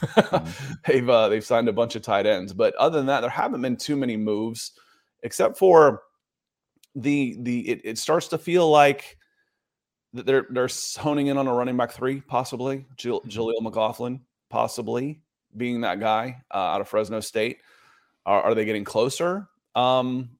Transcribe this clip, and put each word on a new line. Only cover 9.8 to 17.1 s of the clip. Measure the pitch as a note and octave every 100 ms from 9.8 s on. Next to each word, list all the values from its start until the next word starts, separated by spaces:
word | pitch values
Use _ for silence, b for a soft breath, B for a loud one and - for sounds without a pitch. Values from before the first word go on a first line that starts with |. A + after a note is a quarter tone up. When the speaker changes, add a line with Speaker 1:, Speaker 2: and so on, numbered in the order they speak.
| _ _ _
Speaker 2:
th-, | A#2+ A#2
they're, | C3+ A#2+
they're | B2+
s-, | B2 - - -
honing | D3+ C#3+ C#3+
in | C#3
on | C3+
a |
running | B2 B2 B2
back | A#2+
three, | - B2+ C#3
possibly. | - B2+ C3 A#2+ C3 C3+ C3+ -
Jal-, | A#2+ G#2
Speaker 1:
Mm-hmm. | A2+
Speaker 2:
Jaleel | G#2+ A2+ A2+
McLaughlin, | A2+ G#2+ A2 A2+ B2 B2+ _ _ _
possibly | A#2 A#2 - A2 A#2+ C#3 D3+ _ _ _ G#2+
being | B2 A#2+
that | A2+ F#2+
guy, | A2 A2 B2+ B2+ _
uh, | G2
out | F2+ F#2+
of | G2
Fresno | G#2+ G#2